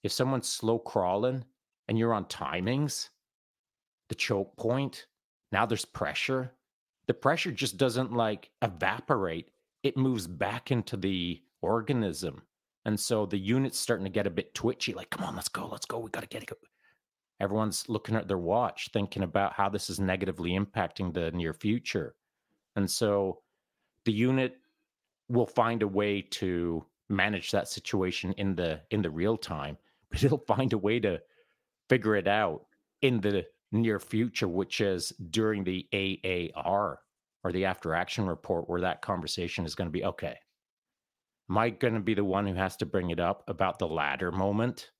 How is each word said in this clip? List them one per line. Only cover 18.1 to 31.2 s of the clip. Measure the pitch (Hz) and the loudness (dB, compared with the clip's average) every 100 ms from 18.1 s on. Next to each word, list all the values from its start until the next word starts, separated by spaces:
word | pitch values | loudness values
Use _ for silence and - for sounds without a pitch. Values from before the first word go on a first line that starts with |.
| 113 | -2
at | 98 | 0
their | 95 | -2
watch, | 85 110 117 - - | 2 2 2 -4 -4
thinking | 107 101 101 | -2 -2 -2
about | 92 98 98 | 0 2 0
how | - 98 | 2 0
this | 101 - | 0 -4
is | 90 | -2
negatively | 95 92 95 85 87 | 0 2 -2 -2 -2
impacting | 92 101 117 85 - 90 | 0 0 -2 -2 -2 -4
the | 87 82 | -2 -2
near | 87 82 | -2 -4
future. | 78 104 117 - - 76 - _ _ _ _ _ - | -2 0 0 -2 -4 -4 -10 _ _ _ _ _ -2
And | 95 | -2
so | - 110 101 95 90 _ _ _ _ _ _ - | 2 2 4 2 -4 _ _ _ _ _ _ 0
the | |
unit | 107 123 131 127 - _ _ _ _ _ _ - | 2 4 4 0 -4 _ _ _ _ _ _ 0
will | 120 113 | 2 4
find | - 113 117 | 4 2 2
a | 104 | 2
way | 98 104 101 | 2 2 0
to | - - 95 87 87 82 - _ _ | -4 -4 0 0 0 -2 -6 _ _
manage | 101 101 101 - | 0 2 0 0
that | 101 - | 0 0
situation | - - 101 92 - 92 | -8 -2 0 0 -2 -4
in | 98 98 87 | -2 -2 0
the, | 85 78 - | -2 -2 -2
in | 107 | 0
the | 87 | 0
real | 78 95 113 | 0 0 0
time, | - 80 71 76 _ _ _ | -2 -6 -6 -10 _ _ _
but | 76 | 2
it'll | 123 143 | 4 2
find | - 107 127 | 2 2 2
a | 110 | 2
way | 101 117 | 2 2
to | 101 85 | 0 -2